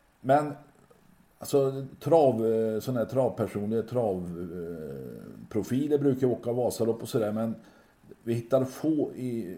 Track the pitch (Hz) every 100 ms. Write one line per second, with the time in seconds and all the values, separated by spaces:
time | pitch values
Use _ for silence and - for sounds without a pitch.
0 | _ _ 123 143 147 143 - _ _ -
1 | _ _ _ _ - 139 135 135 131 -
2 | 147 165 135 113 113 113 113 110 131 123
3 | 107 127 123 - 101 104 104 113 110 123
4 | 110 92 87 85 90 87 85 82 78 67
5 | 64 57 50 52 58 110 95 123 147 147
6 | 139 131 131 113 120 123 117 - 113 113
7 | 113 117 104 110 113 110 - - _ _
8 | - - 113 117 - 135 131 - 151 151
9 | 117 - 127 117 90